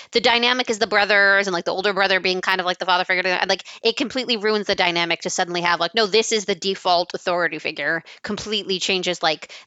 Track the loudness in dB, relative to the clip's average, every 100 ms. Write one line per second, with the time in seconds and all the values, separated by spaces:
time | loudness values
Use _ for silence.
0 | -4 0 2 4 2 2 0 -2 2 2
1 | 4 4 6 4 2 -2 -2 -2 0 2
2 | 2 2 0 0 0 0 0 -2 0 2
3 | 2 0 0 0 0 -2 -4 -4 -2 -2
4 | -4 -4 -2 -2 0 0 0 0 0 0
5 | 0 -2 -2 -2 -2 -2 0 0 0 0
6 | 2 2 2 -2 -2 -4 -4 -2 2 2
7 | 0 -4 -2 -2 -2 -4 -8 -6 -4 -4
8 | -8 -14 -8 -8 -4 -6 -4 -4 -2 -2
9 | -2 0 0 -2 -6 -20